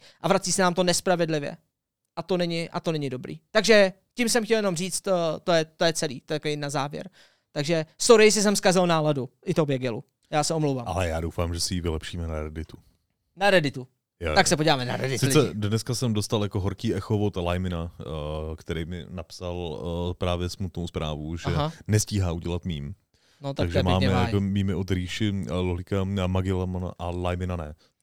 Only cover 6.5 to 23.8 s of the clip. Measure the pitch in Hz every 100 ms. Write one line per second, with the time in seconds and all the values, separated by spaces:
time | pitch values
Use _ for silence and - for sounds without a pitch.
6.5 | 147 143 143 143 151 190 _ - _ _
7.5 | - 143 165 160 - - 226 214 214 208
8.5 | 202 202 185 180 160 151 143 123 _ -
9.5 | 170 147 131 127 113 - _ - 151 147
10.5 | 160 151 131 117 90 90 80 85 - 85
11.5 | 85 - 90 85 80 - 90 85 78 76
12.5 | 80 80 - _ _ _ _ _ 165 196
13.5 | 190 143 131 123 _ _ - 82 78 180
14.5 | 139 156 139 123 123 131 131 135 143 113
15.5 | 95 104 110 - 120 127 107 98 113 101
16.5 | 104 92 92 110 85 - 107 104 90 87
17.5 | 90 92 85 82 - - 78 76 78 80
18.5 | 78 - 82 82 90 - 92 - - 90
19.5 | 87 87 69 85 85 87 87 90 87 90
20.5 | - 92 - 85 87 78 73 76 82 -
21.5 | - 151 - - 104 - 104 92 85 82
22.5 | 85 92 78 71 - _ _ _ _ 139
23.5 | 139 90 95